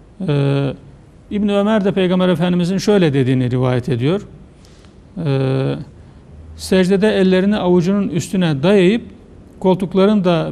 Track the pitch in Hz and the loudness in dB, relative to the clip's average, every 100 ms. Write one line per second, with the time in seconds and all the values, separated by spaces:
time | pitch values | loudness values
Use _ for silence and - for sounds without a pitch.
0 | - - 190 143 139 139 139 131 - - | -20 -10 -4 -2 0 -2 -4 -8 -16 -20
1 | - - - 208 208 202 202 220 196 185 | -20 -20 -10 -4 -2 0 0 0 0 0
2 | 185 185 185 170 180 180 175 190 - 208 | 0 2 0 0 0 0 -2 -2 0 2
3 | 170 135 127 131 123 127 127 127 117 123 | 2 2 0 0 0 0 0 -2 -2 -2
4 | 131 196 - - - - - - - - | -2 -2 -6 -20 -20 -20 -20 -20 -20 -20
5 | - - 165 135 131 135 139 143 156 - | -20 -8 -4 -2 -2 -2 -4 -6 -10 -20
6 | - - - - - - - 190 180 196 | -20 -20 -20 -20 -20 -14 -2 0 2 2
7 | 214 196 190 185 196 208 180 180 175 202 | 2 2 2 2 2 0 2 2 2 0
8 | 196 175 - 190 175 143 165 208 180 233 | -2 -4 -4 -2 -2 0 2 4 4 2
9 | - - - - - - 190 180 185 190 | -4 -20 -20 -20 -20 -4 0 0 0 2
10 | 190 214 180 165 156 | 2 2 2 0 -2